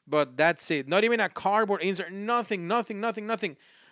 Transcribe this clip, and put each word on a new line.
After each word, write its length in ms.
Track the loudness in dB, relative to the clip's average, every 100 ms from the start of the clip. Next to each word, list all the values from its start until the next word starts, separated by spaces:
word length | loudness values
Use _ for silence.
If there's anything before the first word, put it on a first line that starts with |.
| -2
But 300 | 0 0 4
that's 340 | 2 2 -2
it. 160 | -2 0
Not 160 | 2
even 160 | 4 2
a 100 | 0
cardboard 520 | -2 2 2 2 0
insert. 300 | -2 -4 -6
Nothing, 560 | -8 -2 -2 -2 -4 -2
nothing, 320 | -2 -2 -4
nothing, 280 | -6 -6 -6
nothing. 300 | -4 -6 -8 _ _ _